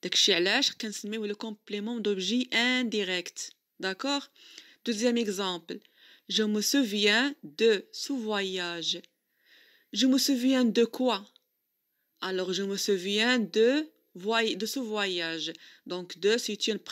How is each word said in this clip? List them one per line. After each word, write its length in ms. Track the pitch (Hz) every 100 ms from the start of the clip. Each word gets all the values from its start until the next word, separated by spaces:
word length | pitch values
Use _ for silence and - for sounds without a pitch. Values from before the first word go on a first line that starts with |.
داكشي 320 | 185 - -
علاش 380 | 175 180 233 277
كنسميوه 560 | - 220 196 208 220 208
le 80 | 208
complément 640 | 226 214 - 208 214 240
d'objet 480 | 208 196 185 240 254
indirect. 1000 | 226 247 254 247 208 185 180 175 - - _ _ _
D'accord ? 500 | 190 190 269 285 - _ - - - _
Deuxième 320 | - 214 240 233
exemple. 600 | 214 190 190 175 - - _ _ - - _
Je 140 | -
me 180 | 214 214
souviens 760 | 208 285 240 254 208 214 277 285
de 440 | 151 143 226 202 -
ce 200 | - -
voyage. 880 | 269 214 208 196 185 175 170 165 - - _ _ _ _ - _ _ _
Je 140 | 208 254
me 120 | 262
souviens 460 | - 262 254 262
de 200 | 247 208
quoi ? 400 | 233 - 254 202 208 _ _ _ _ _ _ _ _ _
Alors, 320 | 185 185 185
je 120 | 180
me 120 | 196 196
souviens 600 | - 196 185 208 233 254
de 320 | 202 214 226 285 311 _ _
voy-, 420 | 185 190 226 226 175
de 100 | 214
ce 140 | 277
voyage. 720 | 233 214 196 180 165 165 156 - - - -
Donc, 320 | 180 175 170
de, 180 | 190 240
c'est 300 | 240 208 -
une 140 | 208 -